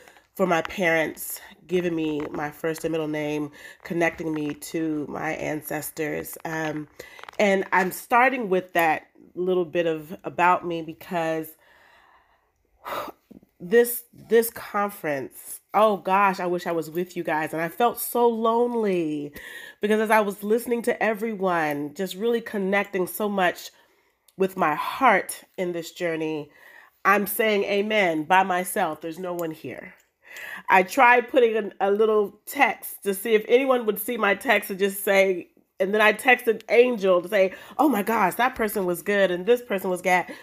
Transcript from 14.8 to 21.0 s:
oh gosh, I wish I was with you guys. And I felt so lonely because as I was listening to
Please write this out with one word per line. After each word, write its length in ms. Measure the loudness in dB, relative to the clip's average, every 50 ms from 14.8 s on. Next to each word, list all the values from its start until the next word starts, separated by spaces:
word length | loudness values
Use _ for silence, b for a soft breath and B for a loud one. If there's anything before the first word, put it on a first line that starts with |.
| -2 -4 -4 -6 -6 -4 -4 -4 -6 -8 -12 -16 -18 -16 -18 -18 _ _ 2
oh 240 | 4 4 4 4
gosh, 420 | 0 0 0 2 4 4 2 2 0
I 60 | -2
wish 200 | -2 -2 -2 -2
I 60 | -2
was 180 | -4 -4 -4 -4
with 280 | -4 -6 -6 -6 -6
you 60 | -6 -4
guys. 300 | -2 -2 -2 -2 -2 -4
And 80 | -4
I 60 | -4
felt 320 | -4 0 0 0 0 0 -2
so 280 | -6 -2 0 2 4
lonely 1080 | 2 2 2 0 2 2 2 2 0 0 0 0 0 0 0 0 -2 -4 -6 -8 -10 -12 B B B B B B B B B
because 180 | 0 0 2 2
as 100 | 2 2
I 120 | 2 2
was 220 | 2 0 -4 -4 -2
listening 380 | 0 0 0 0 -2 -4 -2 -2
to 200 | -2 -2 0